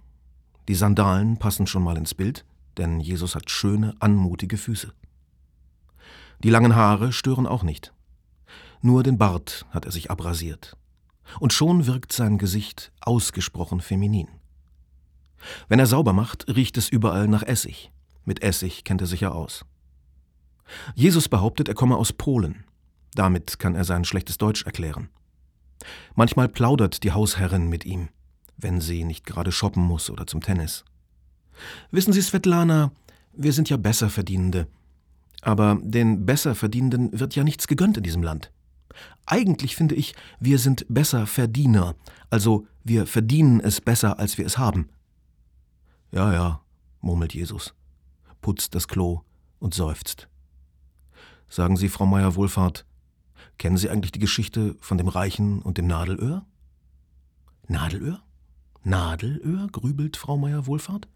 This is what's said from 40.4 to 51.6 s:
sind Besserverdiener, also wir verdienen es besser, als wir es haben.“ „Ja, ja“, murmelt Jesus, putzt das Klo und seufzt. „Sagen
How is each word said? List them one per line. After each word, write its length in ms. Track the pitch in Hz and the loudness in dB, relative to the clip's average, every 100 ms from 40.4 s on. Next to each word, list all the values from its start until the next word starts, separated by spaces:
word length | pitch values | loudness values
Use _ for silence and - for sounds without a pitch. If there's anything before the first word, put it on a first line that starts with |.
| 127 139 | 2 4
sind 260 | 135 123 - | 4 0 0
Besserverdiener, 1080 | 117 151 120 107 - 113 123 135 104 87 - - - - | 0 2 0 0 0 0 2 4 6 4 -4 -14 -20 -2
also 380 | 117 113 107 - - | 2 4 2 -2 -12
wir 240 | 113 113 92 | 0 0 2
verdienen 540 | 113 110 151 147 117 | 0 2 6 6 6
es 180 | 104 - | 4 0
besser, 400 | 120 117 107 - | 0 2 2 0
als 180 | 101 - | -4 -4
wir 80 | |
es 120 | 90 123 | -4 0
haben.“ 320 | 120 92 - _ _ _ _ _ _ _ _ _ _ _ _ | 0 -2 -6 _ _ _ _ _ _ _ _ _ _ _ _
„Ja, 220 | 92 101 | 0 2
ja“, 280 | 87 87 78 _ _ _ _ | 2 0 -4 _ _ _ _
murmelt 320 | 87 85 82 | -4 -2 -2
Jesus, 400 | 80 87 - - _ _ _ _ _ _ - | -4 -8 -8 -12 _ _ _ _ _ _ -8
putzt 340 | 104 95 - | -6 -4 -4
das 120 | 92 - | -6 -4
Klo 340 | 95 87 85 _ _ _ - | -2 -2 -4 _ _ _ -8
und 140 | 107 | -6
seufzt. 540 | 87 80 76 - - - _ _ _ _ _ _ _ _ _ - _ _ | -2 -4 -4 -10 -14 -18 _ _ _ _ _ _ _ _ _ -20 _ _
„Sagen 280 | - | -2